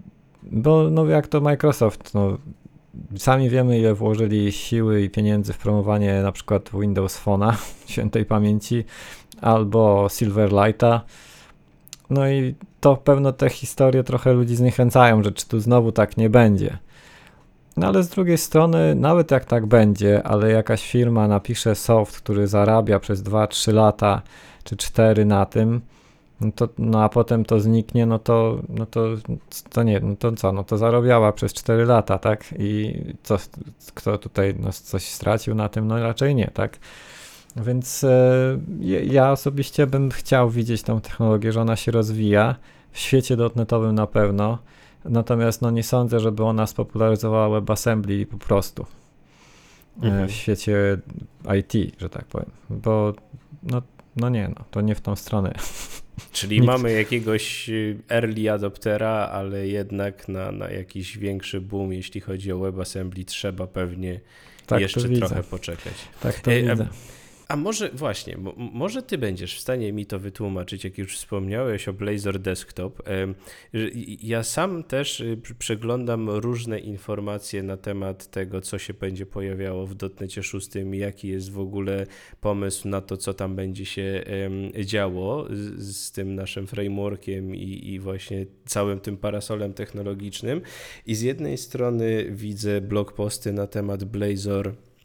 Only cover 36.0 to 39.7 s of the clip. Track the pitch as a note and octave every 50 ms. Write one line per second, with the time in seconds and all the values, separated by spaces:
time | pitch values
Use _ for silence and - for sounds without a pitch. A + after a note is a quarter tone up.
36 | A#2 A2+ A#2 - C#3 C#3 C#3+ B2+ G#2 - - - - F#2+ - - - - - -
37 | - - - - - - - - - - - A#2 A2 A#2+ B2 B2+ B2+ - - -
38 | - C3+ B2+ B2+ B2+ B2+ B2+ C3 C3 C3 C3 C3+ D3 - F#3+ - - F3+ F#3+ -
39 | - D3 C3 C#3 C3 C3+ C#3 C3 - C#3+ C#3 C#3+ C3+ -